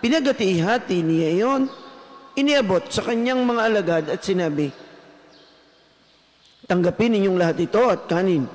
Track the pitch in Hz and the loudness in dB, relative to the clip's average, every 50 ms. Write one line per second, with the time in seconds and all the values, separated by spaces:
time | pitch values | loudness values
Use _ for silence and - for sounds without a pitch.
0 | - 240 269 320 269 277 262 262 233 190 185 170 160 185 226 247 - - 180 175 | 0 2 0 2 2 0 0 0 0 0 2 0 0 0 0 -2 -2 -2 -2 -2
1 | 165 160 160 160 165 156 165 180 214 247 277 269 262 269 - - - - - - | 0 0 0 0 0 0 0 0 0 0 0 0 -2 -2 -4 -14 -20 -20 -20 -20
2 | - - - - - - - - 277 285 294 285 254 190 190 175 170 - - - | -20 -20 -20 -20 -20 -12 -4 -2 0 2 2 2 2 2 0 -2 -2 -2 -6 -4
3 | 202 208 240 226 233 247 262 254 254 240 240 233 220 226 220 208 190 165 170 160 | -4 -2 -2 -2 0 0 0 0 0 0 0 0 0 2 0 0 0 0 0 -2
4 | 156 151 151 185 - - 196 180 175 160 147 143 151 139 131 - - - - - | -2 -2 -6 -6 -4 -2 -2 0 0 -2 -2 -2 -4 -4 -6 -12 -20 -20 -20 -20
5 | - - - - - - - - - _ _ _ _ _ _ _ _ _ _ _ | -20 -20 -20 -20 -20 -20 -20 -20 -20 _ _ _ _ _ _ _ _ _ _ _
6 | _ _ _ _ _ _ _ _ _ _ _ _ - - 180 180 175 170 - - | _ _ _ _ _ _ _ _ _ _ _ _ -6 -2 0 2 2 0 0 2
7 | 214 240 226 208 190 196 185 180 175 165 160 160 175 165 - 208 247 247 196 165 | 0 2 2 2 2 2 2 2 2 2 2 0 -2 0 2 2 4 4 2 0
8 | - - 180 170 185 190 180 156 131 117 - | -2 -2 -2 0 2 2 2 0 0 -4 -6